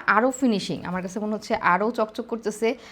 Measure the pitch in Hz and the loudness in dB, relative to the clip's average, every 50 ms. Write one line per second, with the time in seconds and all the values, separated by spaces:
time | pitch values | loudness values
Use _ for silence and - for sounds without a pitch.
0 | - - 202 208 226 262 254 - 277 247 214 190 - - 160 - - 165 180 185 | 2 4 4 4 4 2 2 2 2 2 2 2 0 -2 -6 -6 -4 -6 -6 -6
1 | 180 190 180 220 208 214 214 214 - - 226 - - 175 175 180 208 226 233 - | -6 -6 -6 -6 -4 -4 -4 -6 -2 -2 -2 0 2 2 4 4 2 0 0 0
2 | 220 220 - - 240 - 240 226 226 - 214 - 226 226 262 254 - - | -2 -2 -2 -8 -6 -6 -6 -4 -4 -6 -4 0 0 0 -2 -2 -8 -18